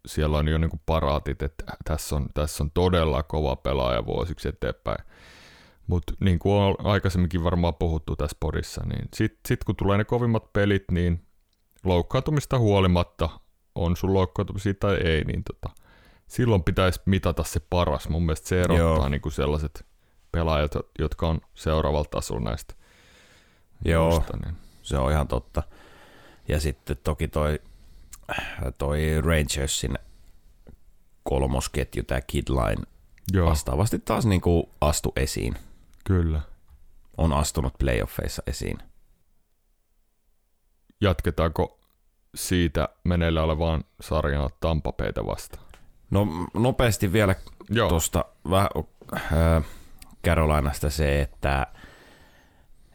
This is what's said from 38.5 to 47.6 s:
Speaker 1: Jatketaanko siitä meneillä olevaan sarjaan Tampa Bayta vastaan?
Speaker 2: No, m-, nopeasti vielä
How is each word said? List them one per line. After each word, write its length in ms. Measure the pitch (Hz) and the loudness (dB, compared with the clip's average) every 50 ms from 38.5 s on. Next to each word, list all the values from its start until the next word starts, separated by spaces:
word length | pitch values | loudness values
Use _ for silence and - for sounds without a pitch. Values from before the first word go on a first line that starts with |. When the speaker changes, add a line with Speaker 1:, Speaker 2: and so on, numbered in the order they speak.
| - - - 50 50 - - - - - - _ _ _ _ _ _ _ _ _ _ _ _ _ _ _ _ _ _ _ _ _ _ _ _ _ _ _ _ _ _ _ _ _ _ _ _ _ _ _ | -6 -6 -6 -6 -6 -8 -10 -16 -20 -20 -20 _ _ _ _ _ _ _ _ _ _ _ _ _ _ _ _ _ _ _ _ _ _ _ _ _ _ _ _ _ _ _ _ _ _ _ _ _ _ _
Speaker 1:
Jatketaanko 800 | 101 98 87 - - 87 - - 80 82 78 - 85 - - _ _ _ _ _ _ _ _ _ _ _ - | 2 2 2 2 0 -2 0 0 0 0 0 0 -2 -2 -4 _ _ _ _ _ _ _ _ _ _ _ -12
siitä 540 | - - - 95 90 87 82 - 82 73 - - _ _ | -10 -4 0 2 2 2 2 2 0 -2 -2 -4 _ _
meneillä 380 | - 87 85 82 82 82 80 80 | 0 0 2 2 2 2 2 0
olevaan 420 | 80 78 76 82 82 80 76 - - _ - | 0 0 0 0 0 0 -2 -4 -8 _ -18
sarjaan 500 | - - 78 78 73 73 71 71 71 65 - _ | -8 -4 -2 -2 0 0 0 0 -2 -4 -4 _
Tampa 320 | - 82 82 76 - - - | -2 0 0 0 -2 -4 -6
Bayta 340 | - - 50 - - 52 | -4 -4 -4 -4 -4 -4
vastaan? 380 | 50 50 - - - - - - - - - - - - _ - - | -4 -6 -8 -8 -14 -16 -18 -20 -20 -20 -20 -20 -20 -20 _ -6 -2
Speaker 2:
No, 140 | - 98 104 | 0 2 2
m-, 220 | 95 78 87 87 - - | 0 -2 -4 -6 -6 -2
nopeasti 580 | 92 117 131 127 - 131 113 101 - 104 95 85 | 0 0 2 2 2 2 2 2 2 0 2 4
vielä 220 | 113 107 95 95 - - - - - | 4 4 4 4 0 -2 -10 -18 -20